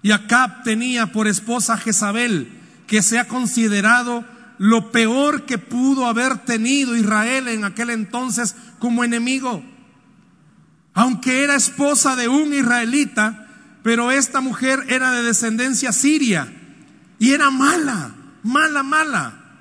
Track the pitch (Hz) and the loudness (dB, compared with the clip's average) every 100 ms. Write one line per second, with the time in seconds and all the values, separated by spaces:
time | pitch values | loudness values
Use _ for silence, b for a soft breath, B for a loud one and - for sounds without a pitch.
0 | 202 208 214 240 254 - 226 220 247 247 | 2 0 2 2 0 -2 -4 -2 -2 -2
1 | 220 214 214 196 - 240 220 226 226 - | -2 0 0 -2 -2 -4 -2 -2 -2 -2
2 | 208 220 240 175 123 B B B - 214 | -2 -2 0 -2 -4 B B B -2 0
3 | - 233 240 247 240 - 220 202 208 247 | 2 0 -2 -4 -2 0 0 2 4 2
4 | 240 240 233 B B - 196 226 220 240 | 2 -6 -8 B B 0 4 4 2 0
5 | 226 254 294 294 294 233 - 240 262 269 | 2 2 2 0 -4 -8 -4 0 2 2
6 | 247 226 254 247 - 233 233 285 254 233 | 0 0 0 -2 -2 -2 2 2 2 2
7 | 208 214 226 262 262 220 202 220 240 233 | 2 2 0 -2 -2 -4 -4 -4 -4 -4
8 | 202 240 254 202 240 - B B 240 233 | -4 -4 -4 -4 -4 -6 B B -2 0
9 | 240 233 240 262 262 196 - - _ _ | 0 0 -2 -2 -2 -6 -10 -20 _ _
10 | _ _ _ _ _ _ _ _ _ 185 | _ _ _ _ _ _ _ _ _ 0
11 | 254 247 254 254 285 277 - - 285 285 | 0 0 -2 0 2 0 0 0 0 2
12 | 277 254 240 277 302 285 247 240 233 277 | 0 0 0 0 2 0 2 0 0 0
13 | 285 - 214 220 B B B B 226 233 | 0 0 -2 -4 B B B B 0 0
14 | 240 269 269 277 262 202 262 269 269 254 | 2 0 0 -2 -2 -2 -2 -2 -2 0
15 | 254 247 233 226 226 220 254 247 254 - | 0 0 0 0 -2 -2 -2 -2 -2 0
16 | 277 302 247 170 135 - - - - - | 2 2 2 0 -2 -14 -20 -20 -20 -20
17 | - _ 226 285 277 262 277 349 285 214 | -20 _ 2 4 2 4 2 2 -2 -4
18 | 127 - - - 214 269 311 294 269 311 | -8 -14 -20 -8 -2 2 2 0 0 0
19 | 311 214 127 98 - - | 0 -2 -6 -12 -20 -20